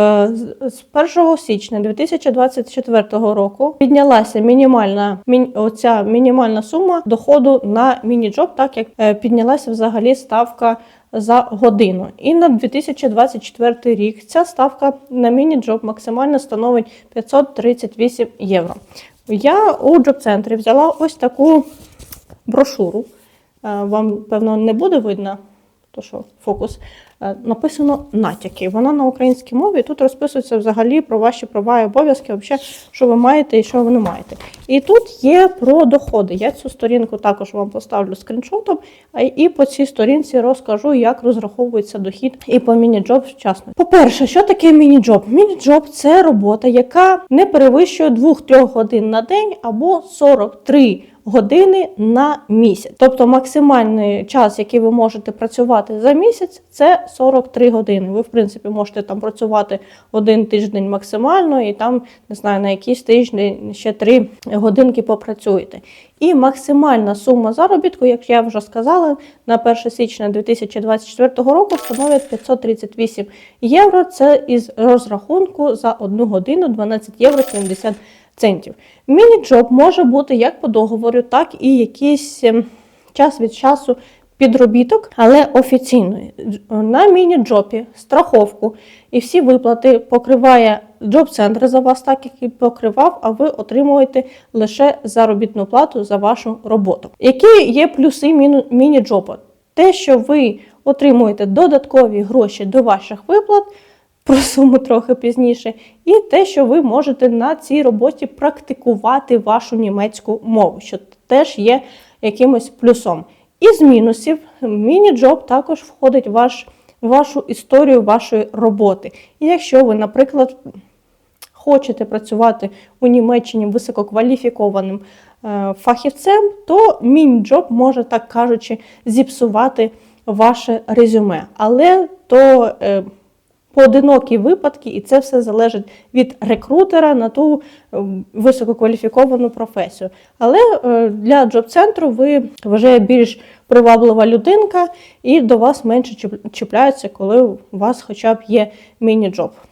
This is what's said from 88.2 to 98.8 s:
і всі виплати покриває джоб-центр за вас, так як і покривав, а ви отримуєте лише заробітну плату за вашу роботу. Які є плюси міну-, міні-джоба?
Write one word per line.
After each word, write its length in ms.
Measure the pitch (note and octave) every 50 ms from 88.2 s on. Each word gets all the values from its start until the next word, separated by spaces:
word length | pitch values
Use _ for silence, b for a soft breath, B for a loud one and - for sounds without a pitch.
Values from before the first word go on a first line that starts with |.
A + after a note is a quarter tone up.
| E4+ - - A3+ G#3+ G#3 - - - A3 b b b b b b b b
і 80 | - B3
всі 220 | A#3 - - F4+
виплати 580 | D4 B3 B3+ B3 B3+ A#3 A#3 A#3 A#3 C4 B3+ A3+
покриває 800 | A#3 - B3 A#3+ A#3+ B3 C4 A#3+ A#3+ C4 B3+ B3 A#3 A3 G#3+ G#3+ - _ _ _ -
джоб-центр 640 | G#3 G3+ D4+ D#4 - - - G#3 G3+ A3 A3 B3+ B3+
за 120 | B3 C4
вас, 220 | B3+ B3+ B3+ B3+
так 240 | - C#4+ C4+ C4+ -
як 80 | B3+ - _
і 80 | B3+ A#3+
покривав, 720 | A#3+ _ B3+ A#3+ A#3 - - A3 G#3 A#3 C#4+ F4 F4 -
а 80 | - A3+
ви 180 | A3+ G#3+ C#4 D#4
отримуєте 760 | - - G#3+ - A3 B3+ C#4+ C#4+ C#4 C#4+ C4+ C4 C4+ C4 C4 C4 B B B B -
лише 440 | A3+ G#3+ G#3+ G#3+ - C#4 D4 C#4+ - -
заробітну 640 | G#3+ - A#3 A3+ A3 G#3+ G3+ A3+ G#3 G#3+ G#3+ G3
плату 380 | G3 - B3 D4+ D4 - B3 G3+
за 140 | G3+ G#3 G3
вашу 400 | G3+ G#3 A#3+ A#3+ - A#3 A3 - -
роботу. 460 | G#3+ A3 A3 G3 F#3+ - - - - - _
Які 520 | - B3+ C4 C4 - A4 A4+ G#4 D4+ A#3+
є 160 | A#3 C4+ D#4 E4+
плюси 460 | E4+ - C4+ D#4+ C4+ - - C#4+ D#4+
міну-, 320 | D4 C#4 C#4+ C#4+ C#4 - -
міні-джоба? 680 | A#3+ B3